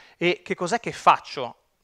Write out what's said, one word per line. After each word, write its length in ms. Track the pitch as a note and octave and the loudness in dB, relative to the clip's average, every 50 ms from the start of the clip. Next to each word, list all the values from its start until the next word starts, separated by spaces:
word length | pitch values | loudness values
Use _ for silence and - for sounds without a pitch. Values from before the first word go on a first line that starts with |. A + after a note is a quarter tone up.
| - - _ | -20 -18 _
e 240 | - E3+ F3 - - | -2 0 0 0 0
che 140 | - - F#3+ | -4 -8 -6
cos'è 240 | - F3+ E3 A3 A#3 | -4 -4 -2 -2 -2
che 140 | - E3+ D3 | -4 -6 -6
faccio 640 | - - F3+ D3+ - - - - D3 B2+ A#2 - _ _ _ _ _ | 2 4 4 4 4 2 -10 -10 -8 -8 -8 -10 _ _ _ _ _